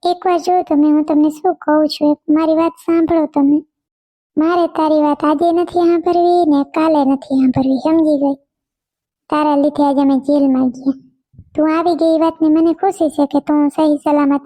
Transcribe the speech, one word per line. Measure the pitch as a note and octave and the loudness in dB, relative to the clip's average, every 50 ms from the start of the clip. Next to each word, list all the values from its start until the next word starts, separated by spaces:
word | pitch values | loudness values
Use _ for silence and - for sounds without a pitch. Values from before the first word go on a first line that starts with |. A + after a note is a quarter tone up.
| - F4 | -2 -4
એકવાર | F4+ F4+ - F#4+ F4+ E4 | -4 -2 -2 -2 -2 -2
જો | D#4+ - F4+ F#4 | -2 0 -2 -2
તમે, | E4+ - D#4 C#4+ D4 D4+ | 0 0 0 2 2 2
હું | D4+ D4+ D4+ | 2 0 0
તમને | D4+ D#4+ D4 D4+ D4+ | 0 0 2 2 0
શું | D4+ D4+ - F#4 F4 | -2 -2 -4 -4 -4
કહું | _ - - D4+ D#4 D#4 | _ -2 0 0 0 0
છું, | D4 - - D4+ D4 | 0 -2 -2 -2 -2
એક | D4+ - _ - | -2 -2 _ -2
મારી | D4+ D#4 D#4+ D#4 D#4+ | 0 0 2 0 0
વાત | D#4 E4 E4 | 0 0 -2
સાંભળો | E4 - - - E4 E4+ E4 - E4+ E4 D4+ | -4 -6 -4 -2 0 0 0 0 0 0 -2
તમે. | D4 - D4 C#4 C#4 D4 D4+ D#4 _ _ _ _ _ _ _ _ _ _ _ _ _ _ | -2 -2 0 2 2 2 0 -2 _ _ _ _ _ _ _ _ _ _ _ _ _ _
મારે | D4+ D#4 E4 F4 F4 E4+ | -2 0 0 0 0 -2
તારી | D#4+ - - D#4+ D#4 D#4 D4+ | -2 -2 -2 0 0 2 2
વાત | D4+ D4 D4 D4 - | 2 0 -2 0 0
આજે | D4+ D#4 C#4+ F4 E4+ | -2 0 0 0 0
નથી | E4 E4+ F4 E4+ - | 0 0 -2 -2 -2
સાંભળવી | F4 F4 E4+ E4+ E4+ E4 F4+ F4 F4 F4 F4 F4 F4 F4 | 0 0 2 0 0 0 0 0 2 2 2 2 2 2
ને | D#4 C#4+ C#4 C#4+ | 2 2 0 -2
કાલે | C#4 - D#4+ D#4 D#4+ D#4+ D4 C4+ | -2 -4 -2 0 0 2 2 2
નથી | C4+ C4+ C4+ - - C4+ | 0 0 -2 -4 -4 -2
સાંભળવી, | C4+ C4 C4 B3+ C4 C4 C4 C4+ | 0 0 0 0 0 0 -2 -2
સમજી | B3 - - D#4+ E4 D#4+ D#4 D4+ | -2 0 0 0 2 2 2 0
ગઈ? | C#4 C#4 C#4 C#4 C#4 _ _ _ _ _ _ _ _ _ _ _ _ _ _ _ _ _ _ | 0 0 -4 -4 -6 _ _ _ _ _ _ _ _ _ _ _ _ _ _ _ _ _ _
તારા | D#4 D4+ D4+ D4+ D4 | -4 -2 0 0 0
લીધે | C#4+ C#4+ D4 D4 - D4 | 0 0 0 0 0 -2
આજે | C#4+ C#4 C4+ | 0 0 0
અમે | C#4+ C#4 C#4 | 0 2 0
જેલમાં | C4 C4+ - C#4+ D4 C#4 C4+ C4 B3+ C4 B3+ | 0 0 0 0 0 2 0 0 0 0 -2
ગયા. | A#3 B3+ C4 C4+ C4 - - _ _ _ _ _ _ - - _ _ | -4 -4 -6 -6 -6 -6 -10 _ _ _ _ _ _ -20 -20 _ _
તું | - D4+ D#4 D#4 E4 | -2 0 0 0 0
આવી | E4+ F4 E4+ | 0 -2 -2
ગઈ | C#4+ D#4+ E4 D#4+ | 0 0 0 2
એ | D#4+ | 2
વાતની | D#4+ E4 D#4+ D#4+ D#4 D#4 | 0 -2 -2 0 0 0
મને | D4+ D#4+ E4 E4 D#4+ | 2 2 2 0 0
ખુશી | - - G4 F#4 - E4+ D4+ | 0 -2 -4 -2 0 -4 -4
છે | - - C#4+ | 0 -2 -4
કે | C#4 - C#4+ | -2 -2 -4
તું | C#4 - D4+ D4 D4 C#4+ | -2 0 -2 0 0 -2
સહી | - - D#4+ D4+ D4+ | 0 0 0 0 0
સલામત | C#4+ _ D#4 D4 D4 C#4+ C#4 C#4+ C#4+ C#4 | -2 _ -2 0 0 0 0 -2 -2 -2